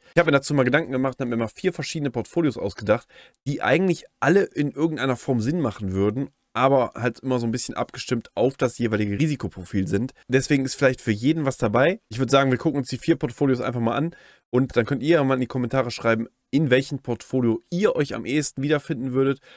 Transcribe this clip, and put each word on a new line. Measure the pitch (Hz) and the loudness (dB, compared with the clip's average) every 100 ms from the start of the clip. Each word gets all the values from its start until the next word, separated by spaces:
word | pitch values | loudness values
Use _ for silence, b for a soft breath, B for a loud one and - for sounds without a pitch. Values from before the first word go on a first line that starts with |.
| b | b
Ich | 170 | 2
habe | 160 | 4
mir | 139 | 2
dazu | - | 2
mal | 147 | 0
Gedanken | 123 147 143 | 2 0 0
gemacht | 131 135 123 | -2 -2 -4
und | |
habe | 123 | -4
mir | 117 | -2
mal | 113 | -4
vier | - 180 | -4 -4
verschiedene | 170 - 165 143 | -4 -8 -6 -4
Portfolios | 120 - 175 156 - | -4 -4 -2 0 -2
ausgedacht, | 101 - 107 110 - B B B 139 | -6 -4 0 0 -2 B B B -8
die | 147 | -4
eigentlich | - 151 190 160 - _ | 0 2 2 0 -6 _
alle | 139 196 | 2 4
in | - - 147 | 2 -2 -4
irgendeiner | - 165 143 135 120 | 0 -2 0 -2 -2
Form | - 123 | 0 0
Sinn | 110 175 | 0 0
machen | 127 - 98 | -2 -4 -4
würden, | 95 104 120 143 _ _ | 0 0 0 -6 _ _
aber | 117 135 139 113 | 0 2 4 2
halt | - 120 - | -2 -4 -4
immer | 131 127 | -4 -2
so | 117 | -2
ein | |
bisschen | 117 - | -4 -6
abgestimmt | - - 127 - 117 - - | -6 -6 -8 -4 -4 -4 0
auf | 123 - | 0 0
das | 127 - | -2 0
jeweilige | 117 107 104 101 | -2 0 0 0
Risikoprofil | 156 143 104 - 87 101 92 | -2 -2 -6 -10 -6 -2 0
sind. | 98 127 b b | -2 -2 b b
Deswegen | 131 - 143 | 0 2 0
ist | 131 - | 0 0
vielleicht | 135 131 | 0 2
für | - | -2
jeden | 104 131 160 | 0 0 0
was | 135 - | -2 -2
dabei. | 110 117 151 202 _ | 0 2 2 0 _
Ich | 113 | -6
würde | 123 | 2
sagen, | 135 135 | 4 4
wir | 123 | 2
gucken | 165 143 | 0 -2
uns | 127 | -4
die | 131 | -4
vier | - 160 | 0 0
Portfolios | 135 - 143 123 | -2 0 0 0
einfach | 120 123 | -2 -2
mal | 117 127 | 0 0
an | 165 B B B B | -2 B B B B
und | 123 135 123 | 0 2 0
dann | 113 | 0
könnt | 135 | -2
ihr | 143 165 | 2 2
mal | 135 | 4
in | 131 | 0
die | 123 | -2
Kommentare | 131 120 135 120 | -4 -2 -2 -2
schreiben, | - 117 113 117 _ _ | -2 0 0 -2 _ _
in | 139 147 | 2 4
welchem | 127 - 139 | 2 2 -6
Portfolio | - 117 - 131 120 110 - | -6 -8 -2 0 2 0 -4
ihr | 170 208 - | 0 2 2
euch | 143 | -2
am | 117 | -4
ehesten | 104 147 147 - | -2 -2 -2 -4
wiederfinden | 143 147 - 113 131 | -2 -2 -2 -6 -2
würdet | 127 135 135 B | 0 0 -2 B